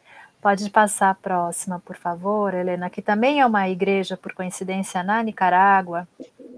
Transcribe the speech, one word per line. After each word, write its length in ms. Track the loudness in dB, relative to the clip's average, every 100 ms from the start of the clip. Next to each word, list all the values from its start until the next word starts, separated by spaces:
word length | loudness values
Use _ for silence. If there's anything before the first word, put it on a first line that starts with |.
| _ -20 -20 _
Pode 280 | 0 0 2
passar 420 | 4 4 2 0
a 40 | 0
próxima, 640 | -2 -2 -2 -6 -8 -10 -10
por 100 | -10
favor, 560 | -8 -6 -4 -2 -2
Helena, 360 | -2 -4 -4 -6
que 120 | -8
também 400 | -2 0 2 4
é 40 | 2
uma 240 | 2 0
igreja, 480 | -2 0 0 -2 -8
por 160 | -10
coincidência, 680 | -10 -8 -8 -6 -6 -4 -4
na 200 | -2 -2
Nicarágua, 840 | -2 0 2 6 6 6 2 -6 -8 -16 -20 _ -20